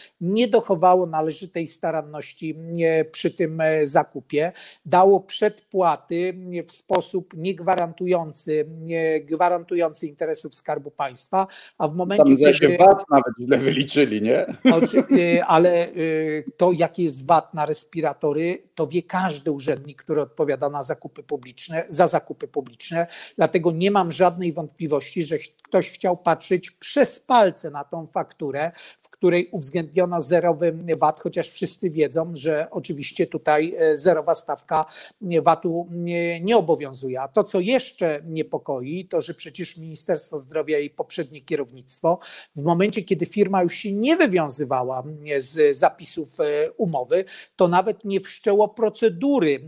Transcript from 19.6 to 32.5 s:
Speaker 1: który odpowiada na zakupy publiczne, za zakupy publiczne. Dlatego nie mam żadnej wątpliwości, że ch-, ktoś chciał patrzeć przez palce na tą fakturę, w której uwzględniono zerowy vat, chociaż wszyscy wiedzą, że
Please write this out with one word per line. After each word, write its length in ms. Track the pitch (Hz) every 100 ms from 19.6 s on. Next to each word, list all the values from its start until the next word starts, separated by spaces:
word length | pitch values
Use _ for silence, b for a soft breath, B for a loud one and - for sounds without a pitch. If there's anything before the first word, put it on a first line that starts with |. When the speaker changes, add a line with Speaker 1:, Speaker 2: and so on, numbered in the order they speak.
| 135 135 139 143
Speaker 1:
który 180 | - 151
odpowiada 480 | 139 - 147 135 143
na 140 | 143
zakupy 400 | 135 147 156 -
publiczne, 600 | 139 147 127 - - 160 165
za 200 | 156 175
zakupy 400 | 165 - 156 139
publiczne. 600 | - 131 - - 165 170 B B B
Dlatego 340 | 160 185 165
nie 200 | 160 190
mam 200 | 202 170
żadnej 420 | 165 180 175 180
wątpliwości, 680 | 156 156 _ 160 143 - -
że 140 | 151 156
ch-, 100 | - _
ktoś 280 | _ 190 175
chciał 260 | - 196 180
patrzeć 540 | - 160 - 185 -
przez 480 | _ - 285 - -
palce 520 | - 247 202 156 160
na 120 | 147
tą 240 | 143 170 160
fakturę, 640 | 190 156 _ 147 135 160 b b b
w 100 | -
której 400 | _ 185 175 180
uwzględniono 720 | 190 135 175 156 156 180 175
zerowy 560 | 147 170 175 156 170 165 175 156
vat, 220 | 156 -
chociaż 300 | 175 175 156
wszyscy 400 | - 151 - 190
wiedzą, 420 | 160 147 143 165
że 340 | 165 139